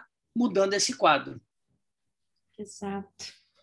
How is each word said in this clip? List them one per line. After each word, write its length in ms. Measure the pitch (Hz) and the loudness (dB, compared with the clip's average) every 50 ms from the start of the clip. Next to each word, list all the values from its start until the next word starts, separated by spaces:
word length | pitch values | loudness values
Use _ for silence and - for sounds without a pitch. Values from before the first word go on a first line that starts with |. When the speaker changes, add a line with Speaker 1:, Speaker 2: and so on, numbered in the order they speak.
| - _ _ _ _ _ _ | -2 _ _ _ _ _ _
Speaker 1:
mudando 380 | 233 240 226 180 196 196 196 202 | 0 0 2 2 2 2 2 2
esse 200 | 196 196 - 254 | 0 0 -2 0
quadro. 460 | - 202 165 147 135 - 139 131 120 - _ _ _ _ _ _ _ _ _ _ _ _ _ _ _ _ _ _ _ _ _ _ - | 2 4 4 4 4 2 -4 -12 -16 -18 _ _ _ _ _ _ _ _ _ _ _ _ _ _ _ _ _ _ _ _ _ _ -16
Speaker 2:
Exato. 760 | 208 202 - - 202 196 196 202 202 - _ - - - - - _ _ _ _ | -16 -16 -12 -10 -8 -6 -6 -6 -8 -12 _ -16 -16 -16 -16 -20 _ _ _ _